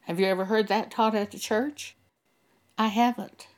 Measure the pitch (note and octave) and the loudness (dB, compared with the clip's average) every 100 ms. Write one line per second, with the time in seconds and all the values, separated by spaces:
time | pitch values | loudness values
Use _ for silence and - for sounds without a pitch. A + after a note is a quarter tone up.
0 | - E3+ F#3+ F#3 F#3+ A3 G#3 G#3 - - | -6 0 2 2 2 0 2 0 -2 0
1 | A3 G#3+ G#3 G3+ - G#3+ C#4 D4 - - | 2 2 -4 -6 -2 -2 -2 -6 -14 -16
2 | _ _ _ _ _ _ _ - A3 G#3 | _ _ _ _ _ _ _ -2 0 4
3 | A#3+ A#3 G3 - - | 2 2 -10 -16 -20